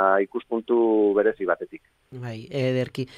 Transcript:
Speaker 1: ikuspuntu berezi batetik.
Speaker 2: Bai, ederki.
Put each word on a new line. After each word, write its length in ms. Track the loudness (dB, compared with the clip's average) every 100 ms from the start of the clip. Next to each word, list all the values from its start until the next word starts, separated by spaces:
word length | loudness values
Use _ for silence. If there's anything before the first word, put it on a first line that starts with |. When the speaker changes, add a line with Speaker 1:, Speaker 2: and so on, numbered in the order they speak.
| 4 4
Speaker 1:
ikuspuntu 540 | 0 -4 -6 -6 0 2 4 4 4 4
berezi 280 | 2 0 -2
batetik. 360 | -4 -6 -16 _ _ _
Speaker 2:
Bai, 360 | -14 -12 -12 -8
ederki. 600 | -4 -2 0 -4 -6 -8